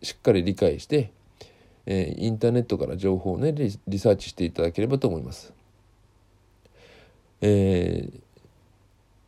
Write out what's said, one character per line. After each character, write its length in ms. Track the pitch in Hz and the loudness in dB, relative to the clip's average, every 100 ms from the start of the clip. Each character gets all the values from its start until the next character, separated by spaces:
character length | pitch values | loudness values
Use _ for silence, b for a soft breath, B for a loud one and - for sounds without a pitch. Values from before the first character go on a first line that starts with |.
し 100 | - | -16
っ 80 | - | -2
か 120 | - | 2
り 120 | 95 | 4
理 100 | 87 | 2
解 260 | 98 90 73 | 2 0 0
し 60 | - | -2
て、 240 | 147 110 _ _ b b b b b - | -2 -2 _ _ b b b b b -4
え 280 | 95 80 - | -2 -2 -2
ー、 60 | |
イ 60 | 110 | -2
ン 80 | 110 | 0
タ 100 | 120 | 2
ー 40 | |
ネ 80 | 120 | 2
ッ 20 | |
ト 140 | 117 101 | 0 -2
か 80 | - | -2
ら 100 | 87 | -2
情 220 | 98 95 | 0 0
報 160 | 95 | -2
を 40 | 90 | -2
ね、 140 | 143 | -2
リ-、 260 | 147 120 104 - | 0 -4 -4 -6
リ 100 | 98 | 0
サ 120 | 113 | 4
ー 60 | 95 | 2
チ 140 | - | 0
し 20 | |
て 120 | - | -4
い 60 | 87 | -4
た 120 | - | 0
だ 100 | 85 | -2
け 100 | 82 | 0
れ 60 | 113 | 0
ば 100 | 135 | 0
と 100 | 123 | 0
思 100 | 82 | -2
い 40 | |
ま 100 | 64 | -8
す。 200 | - - - _ _ _ _ _ _ _ _ _ _ _ b b b b b _ - | -14 -20 -20 _ _ _ _ _ _ _ _ _ _ _ b b b b b _ -2
え 680 | 104 101 95 92 87 85 - | 2 4 4 2 0 -4 -6
ー、 80 | - - _ _ _ _ _ _ _ _ _ | -14 -20 _ _ _ _ _ _ _ _ _